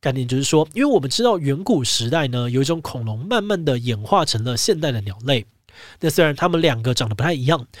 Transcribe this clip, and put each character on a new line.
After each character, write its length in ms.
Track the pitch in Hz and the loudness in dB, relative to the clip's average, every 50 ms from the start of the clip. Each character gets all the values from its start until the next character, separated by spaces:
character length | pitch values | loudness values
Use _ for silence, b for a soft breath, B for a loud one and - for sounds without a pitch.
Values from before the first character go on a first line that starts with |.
概 100 | - 147 | -2 -2
念 140 | 127 131 127 | -2 -2 -2
就 100 | 123 131 | -2 -2
是 60 | 131 | -2
说， 240 | 139 - - 156 156 151 | 0 2 2 2 2 2
因 100 | - 220 | 0 0
为 80 | 277 294 | 2 2
我 80 | 262 190 | 2 2
们 120 | 135 139 | 2 0
知 120 | - - | -2 2
道 160 | 233 247 220 180 | 2 2 2 2
远 240 | 151 139 135 151 | 0 0 -2 -2
古 220 | 196 - 233 156 123 | 0 0 0 2 2
时 240 | - - - 117 117 | 0 -2 -2 0 0
代 180 | 131 165 151 131 | 0 0 0 0
呢， 220 | 120 123 120 120 | -2 -2 -2 0
有 120 | 120 127 | 2 0
一 20 | 139 | 2
种 160 | 143 170 165 | 2 0 -2
恐 240 | 147 - - 127 113 | -4 -8 -8 -6 -6
龙 140 | 110 107 110 | -6 -6 -6
慢 260 | 131 196 247 233 202 | -4 -2 0 0 0
慢 180 | 208 208 180 | 0 -2 0
的 160 | 165 147 131 120 | 0 0 0 0
演 200 | 120 123 113 104 | 0 -2 -4 -4
化 240 | 107 - 196 196 160 | 0 2 2 2 2
成 180 | - - 110 | 2 -2 -2
了 140 | 110 127 123 | -2 -2 -2
现 240 | - - - 202 156 | -2 0 0 0 0
代 100 | 156 151 | 0 -2
的 120 | 123 110 | -2 -4
鸟 160 | 101 104 95 107 113 | -4 -6 -10 -8 -2
类。 180 | 135 139 117 - _ _ _ _ B B B B B B B | -2 -2 -2 -2 _ _ _ _ B B B B B B B
那 100 | - 160 | -2 0
虽 120 | 151 - | 2 4
然 120 | 170 151 147 | 2 2 2
它 140 | - 175 180 | 0 0 0
们 120 | 170 165 | 2 2
两 220 | 160 160 127 113 | 2 2 0 2
个 100 | 113 127 | 0 -2
长 160 | 123 - 127 113 | 0 0 -2 -4
得 60 | 107 | -2
不 80 | - | -2
太 100 | 131 127 | -2 -2
一 120 | 170 143 127 | 0 0 0
样， 200 | 135 165 156 117 - B B | 0 0 0 -2 -10 B B